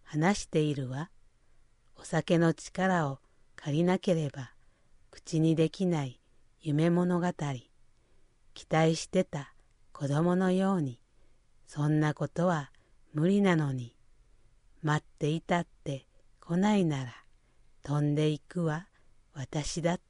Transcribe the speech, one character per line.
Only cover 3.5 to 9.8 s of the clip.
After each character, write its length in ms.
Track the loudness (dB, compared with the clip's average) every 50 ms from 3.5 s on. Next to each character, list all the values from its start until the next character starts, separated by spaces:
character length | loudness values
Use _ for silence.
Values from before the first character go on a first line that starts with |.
| _
借 220 | -12 -6 -2 0 2
り 60 | 2
な 140 | 2 2 2
け 160 | 2 0 0
れ 160 | 0 0 -4
ば 220 | -6 -8 -12 -14 -16 -20 -20 -20 _ _ _ _ -20 -20 -20 _
口 300 | -20 -20 -10 -4 0 2
に 140 | 2 4 4
で 160 | 4 2 0
き 160 | 0 -2 -2
な 180 | 0 0 0 -2
い 160 | -6 -8 -14 _ _ _ -20 -20 _ _ _
夢 300 | -4 -2 0 2 4 4
物 300 | 4 2 2 2 0 0
語。 60 | 0 -2 -4 -4 -6 -6 -6 -8 -10 _ _ _ -20 -20 _ _ _ _ _ -20 -20 _ _ _ _ -20 -20
期 120 | -20 -6 0
待 280 | 2 4 4 4 2
し 100 | 0 -2
て 180 | -2 0 0 0
た 300 | 0 -4 -10 -10 -12 -16 -20 _ _ _ _